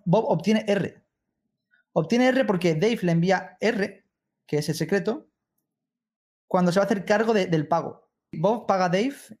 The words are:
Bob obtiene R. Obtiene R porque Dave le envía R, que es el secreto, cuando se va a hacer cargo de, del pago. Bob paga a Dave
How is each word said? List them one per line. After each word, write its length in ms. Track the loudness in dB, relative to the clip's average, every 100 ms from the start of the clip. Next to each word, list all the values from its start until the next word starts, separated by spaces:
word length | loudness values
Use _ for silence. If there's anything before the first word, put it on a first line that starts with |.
Bob 220 | 0 0 2
obtiene 360 | -2 0 0 0
R. 360 | -2 -2 -10 _ _ _ _ _ _ _ _ _
Obtiene 360 | -4 0 2 2
R 160 | 2
porque 300 | 0 0 0
Dave 240 | 2 0 0
le 100 | 0
envía 440 | 2 2 0 -2 -4
R, 440 | -2 -2 -4 -8 _ _ _ _ -6
que 120 | -4
es 100 | -2
el 60 |
secreto, 540 | -4 -2 -2 -2 -6 -8 _ _ _ _ _ _ _ _ _ _ _ -4
cuando 240 | 0 2
se 60 | 2
va 60 |
a 20 | 0
hacer 180 | 0
cargo 280 | 0 0 2
de, 120 | 0 2
del 200 | 0 0
pago. 400 | -2 -4 -12 _ _ _
Bob 340 | -2 0 0 0
paga 200 | 0 2
a 20 |
Dave 240 | 0 -2 -6 -18 -20